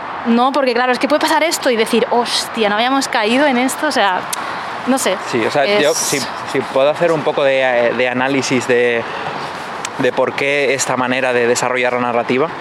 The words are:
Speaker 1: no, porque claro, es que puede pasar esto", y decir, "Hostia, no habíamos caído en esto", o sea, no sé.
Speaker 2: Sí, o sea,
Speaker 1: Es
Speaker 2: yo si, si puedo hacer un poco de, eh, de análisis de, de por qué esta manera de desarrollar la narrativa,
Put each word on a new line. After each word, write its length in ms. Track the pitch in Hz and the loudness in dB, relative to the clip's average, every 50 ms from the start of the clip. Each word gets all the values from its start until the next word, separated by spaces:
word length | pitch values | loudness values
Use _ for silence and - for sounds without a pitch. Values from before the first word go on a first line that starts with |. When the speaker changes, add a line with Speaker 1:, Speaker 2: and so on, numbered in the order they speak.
| - - - - - | -10 -10 -10 -4 0
Speaker 1:
no, 240 | 240 233 240 247 269 | 0 2 2 2 2
porque 220 | 262 294 269 254 226 | 2 2 0 2 2
claro, 180 | 240 254 254 | 2 2 0
es 80 | 247 - | 0 0
que 80 | 285 | 0
puede 120 | 240 294 302 | 2 2 2
pasar 240 | 311 302 320 294 302 | 2 2 2 2 2
esto", 260 | 339 330 - - 277 | 0 0 0 0 0
y 60 | 240 | 2
decir, 320 | 220 226 220 240 220 - - | 2 2 2 2 2 2 2
"Hostia, 580 | 226 240 233 233 - - - - - 233 214 202 | 2 0 0 0 -2 -4 -4 -4 -2 -2 0 0
no 60 | 208 | 2
habíamos 320 | 214 240 254 269 277 262 | 2 2 2 0 0 0
caído 380 | - - 240 214 214 240 269 302 | 0 0 0 2 2 2 4 4
en 100 | 294 247 | 4 2
esto", 300 | 240 254 262 - - 302 | 2 0 0 -2 -2 -2
o 40 | 302 | 0
sea, 280 | - 247 196 196 180 175 - - - - - - - - - - - - - | 2 2 2 2 2 0 -4 -6 -6 -8 -6 -8 -8 -8 -10 -10 -10 -6 -2
no 120 | 247 135 135 | -2 0 0
sé. 180 | - 214 185 185 - - | 0 -2 -2 -2 -4 -4
Speaker 2:
Sí, 120 | - 120 107 | -2 -2 0
o 60 | 110 | 0
sea, 140 | - 147 - | 2 2 2
Speaker 1:
Es 160 | 202 202 208 | 2 2 2
Speaker 2:
yo 120 | 190 - 120 | 2 2 0
si, 240 | - - - 151 135 120 - - - - - | 0 -2 -2 -2 -2 -4 -6 -8 -8 -8 -4
si 80 | - 135 | -4 -4
puedo 280 | 113 - - 131 135 147 | -2 -2 0 2 2 2
hacer 220 | 151 135 175 165 | 2 2 2 2
un 100 | 160 151 127 | 2 0 0
poco 200 | 151 135 151 143 | -2 0 2 2
de, 180 | 135 135 135 131 127 123 120 120 | 2 2 2 2 2 2 2 2
eh, 60 | 117 117 | 2 2
de 100 | 117 127 127 | 0 0 0
análisis 580 | 123 127 127 135 139 135 123 - 139 120 117 | 0 0 0 0 0 0 0 0 0 0 2
de, 340 | - 123 120 123 120 120 117 113 - - - - - - - - - - - - - - - - - - | 2 2 4 4 2 2 0 -2 -4 -8 -8 -8 -8 -8 -8 -10 -10 -10 -12 -12 -12 -10 -10 -10 -8 -4
de 140 | - 131 127 - | -2 -2 0 0
por 200 | - 127 123 - | 0 0 0 -2
qué 420 | - 139 139 143 143 143 127 139 | -2 -2 0 0 0 0 0 0
esta 200 | 127 - - 131 | 0 -2 -2 -2
manera 380 | 127 127 123 123 131 - 127 123 | 0 0 0 0 0 0 0 2
de 140 | 123 120 | 2 2
desarrollar 460 | 117 123 - 131 120 127 127 123 123 123 | 2 2 2 0 0 0 0 0 0 0
la 60 | 123 | 0
narrativa, 460 | 123 123 117 120 113 - 123 127 147 175 - - | 0 0 0 0 0 0 0 0 0 -2 -4 -4